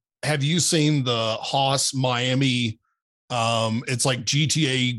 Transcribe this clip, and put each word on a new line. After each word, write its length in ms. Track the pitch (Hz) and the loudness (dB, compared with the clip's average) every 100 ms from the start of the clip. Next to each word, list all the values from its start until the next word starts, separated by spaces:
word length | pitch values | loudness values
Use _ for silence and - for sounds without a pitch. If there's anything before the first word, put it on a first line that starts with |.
| _ _ | _ _
have 220 | 135 147 | -2 0
you 160 | 139 170 | 0 0
seen 420 | - 165 151 147 | 2 2 4 2
the 320 | 127 117 113 113 | 0 0 0 -4
Haas 520 | - 139 135 135 - | -2 0 0 0 -2
Miami, 840 | 135 127 120 127 127 135 123 117 - _ _ _ _ - | -2 0 0 0 2 2 2 -2 -4 _ _ _ _ -6
um, 520 | 123 113 117 113 113 - | -2 0 2 0 -2 -2
it's 160 | 123 | -2
like 200 | 139 120 | 0 -2
G 220 | 104 143 156 | -2 0 0
T 200 | 156 139 | 0 0
A 300 | 131 123 | 0 -2